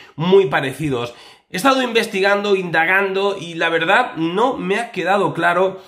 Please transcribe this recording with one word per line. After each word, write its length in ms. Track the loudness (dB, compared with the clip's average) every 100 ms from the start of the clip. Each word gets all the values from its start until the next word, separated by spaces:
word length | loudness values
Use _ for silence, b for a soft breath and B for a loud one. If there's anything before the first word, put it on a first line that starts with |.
| B -6
muy 300 | 4 4 4
parecidos. 680 | 0 -2 -4 -4 -4 -6 B B B _
He 60 | -2
estado 260 | 0 2
investigando, 760 | 0 -2 -2 0 2 2 2 0
indagando, 800 | 0 0 2 2 0 0 -2 -4
y 140 | -8
la 160 | -4 -2
verdad 460 | 0 2 2 2 -2
no 400 | -2 0 0 0
me 200 | -4 -4
ha 140 | -4
quedado 420 | -4 0 0 0
claro 480 | 0 0 2 0 -2